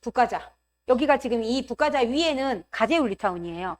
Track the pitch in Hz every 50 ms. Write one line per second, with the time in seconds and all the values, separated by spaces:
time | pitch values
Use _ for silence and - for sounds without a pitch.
0 | - 240 - - 240 - 208 - - - _ _ _ _ _ _ _ - 254 233
1 | 294 285 277 269 - 247 233 233 226 220 240 269 262 - 233 - 302 302 285 277
2 | 247 233 247 294 339 320 294 262 269 269 247 185 - _ - - 220 226 320 339
3 | 285 220 196 - - 202 180 175 170 170 165 170 185 185 165 _